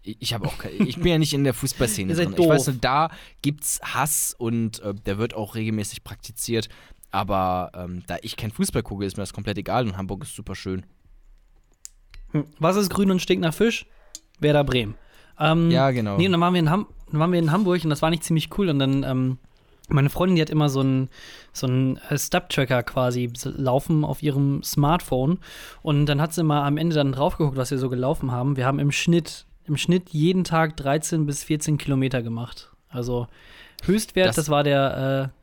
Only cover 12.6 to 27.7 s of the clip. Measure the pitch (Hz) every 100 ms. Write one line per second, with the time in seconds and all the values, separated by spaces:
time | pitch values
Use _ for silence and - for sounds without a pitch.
12.6 | 160 190 196 185 196 185 - 180 170 156
13.6 | 220 226 - - - - _ _ 147 147
14.6 | 139 127 107 110 - - - - 156 165
15.6 | 165 165 135 123 107 101 185 175 175 180
16.6 | 156 185 - - - 151 165 175 160 175
17.6 | 196 180 165 147 160 165 - 160 151 -
18.6 | 196 143 135 135 135 131 127 131 - _
19.6 | _ _ - 143 143 - 185 175 151 151
20.6 | 147 135 135 131 131 - - - - -
21.6 | 131 127 131 131 - 147 - 175 - -
22.6 | 131 127 120 - 127 123 120 120 - -
23.6 | 131 131 - 156 147 139 151 135 139 139
24.6 | - - 147 170 - 127 131 185 - -
25.6 | - - - 143 147 143 160 165 160 147
26.6 | 143 147 170 156 139 131 143 - 151 131
27.6 | 123